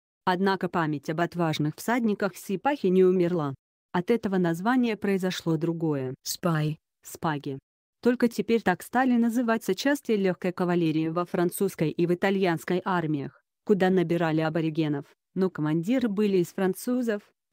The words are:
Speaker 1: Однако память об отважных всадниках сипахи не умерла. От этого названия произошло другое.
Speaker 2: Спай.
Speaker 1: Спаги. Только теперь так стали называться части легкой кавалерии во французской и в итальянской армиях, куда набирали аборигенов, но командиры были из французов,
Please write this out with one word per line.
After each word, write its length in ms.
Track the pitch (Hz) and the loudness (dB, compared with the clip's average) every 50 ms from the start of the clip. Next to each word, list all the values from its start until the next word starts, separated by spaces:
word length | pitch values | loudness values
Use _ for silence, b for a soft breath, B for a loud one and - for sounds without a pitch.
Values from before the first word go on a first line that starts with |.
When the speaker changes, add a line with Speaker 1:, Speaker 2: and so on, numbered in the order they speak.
| _ _ _ _ - | _ _ _ _ -2
Speaker 1:
Однако 440 | 185 185 175 196 196 196 185 - 175 | -2 0 2 2 2 0 0 -2 -2
память 400 | - 180 165 151 151 143 - - | -2 0 0 0 -2 -4 -4 -4
об 120 | 160 156 | -2 -2
отважных 540 | 170 170 - 170 170 160 151 - 147 151 156 | -2 -2 -2 -2 -2 0 0 0 -2 -2 -4
всадниках 600 | - - - 233 254 233 214 202 - 214 190 - | -4 -4 -2 0 0 2 0 0 0 -2 -4 -4
сипахи 520 | - - - 196 - - 277 294 277 - | -6 -8 -6 -6 -2 -2 -2 -2 0 0
не 160 | 185 180 185 185 | 2 4 6 6
умерла. 520 | 180 185 190 175 170 180 170 147 139 135 - _ _ _ _ _ _ | 4 4 2 2 0 0 -2 -2 -4 -6 -8 _ _ _ _ _ _
От 200 | - 180 175 - | -4 -2 0 0
этого 260 | 240 226 - 208 196 | 0 0 0 -2 0
названия 580 | 185 180 170 170 165 180 226 254 262 240 233 214 | 0 0 0 0 -2 0 0 2 2 2 0 0
произошло 600 | 208 - 202 196 190 185 185 175 - - 165 165 | -2 -2 -2 0 0 0 -2 -4 -4 -2 -2 -2
другое. 560 | 156 156 170 165 165 165 160 147 139 131 127 131 - - | 0 0 -2 -2 -2 -2 -2 -2 -2 -4 -6 -8 -10 -10
Speaker 2:
Спай. 540 | - - - - 175 165 156 151 151 156 - _ _ _ _ - | -10 -8 -4 -2 -2 0 0 0 -2 -4 -6 _ _ _ _ -20
Speaker 1:
Спаги. 540 | - - - - 170 151 143 - 151 135 135 - _ _ _ _ _ _ _ | -20 -12 -6 -4 -4 -4 -4 -6 -8 -8 -10 -12 _ _ _ _ _ _ _
Только 260 | - 233 254 240 247 233 | 0 0 2 2 2 0
теперь 320 | - - 190 - 226 226 | 0 0 -2 0 0 2
так 220 | - 196 180 - - | 2 2 0 0 -2
стали 340 | - - 240 269 254 247 | -4 0 0 2 2 4
называться 580 | 233 233 233 220 247 254 226 226 226 - - 185 | 2 2 2 2 0 0 0 0 0 0 -2 -2
части 360 | - - 277 294 277 - - | 0 0 0 0 0 0 0
легкой 420 | 226 208 190 185 175 - - 185 175 | 0 2 2 2 0 0 -2 -4 -2
кавалерии 540 | - 185 175 175 175 170 160 151 156 160 160 | -2 0 0 2 2 2 2 2 0 0 -2
во 160 | 160 175 175 | -2 -2 -4
французской 640 | - - 180 175 175 - - 202 190 - - 165 151 | -2 0 0 0 0 0 0 -2 0 0 0 -2 -2
и 160 | - - 170 | 0 0 0
в 80 | 165 175 | 0 0
итальянской 680 | 175 - 196 196 196 190 175 165 156 - - 180 185 - | 2 0 0 2 2 2 2 0 0 -2 -2 -2 -2 0
армиях, 560 | 202 185 175 165 151 151 143 135 139 - _ _ _ _ _ - | 0 -2 0 0 -2 -2 -4 -4 -8 -12 _ _ _ _ _ 0
куда 240 | - 214 180 185 185 | 0 2 4 4 4
набирали 520 | 190 185 170 160 170 170 170 160 156 160 | 4 2 2 2 0 0 0 0 0 0
аборигенов, 640 | 160 160 156 175 160 160 151 165 160 151 147 139 151 _ _ _ _ _ - | 0 0 0 -2 -2 -2 0 0 0 0 -2 -4 -6 _ _ _ _ _ -2
но 160 | 180 190 185 | -2 -2 -2
командиры 600 | - - 151 151 156 170 165 190 254 269 240 233 | 0 -2 -2 0 0 0 0 0 0 0 0 0
были 280 | 196 190 214 208 190 | 0 0 0 2 2
из 120 | 185 175 - | 2 0 0
французов, 720 | - - 196 185 185 - - 247 254 254 247 226 208 208 - _ _ _ _ _ | -2 -2 -2 -2 -2 -2 -4 -4 -2 -2 -2 -2 -4 -4 -6 _ _ _ _ _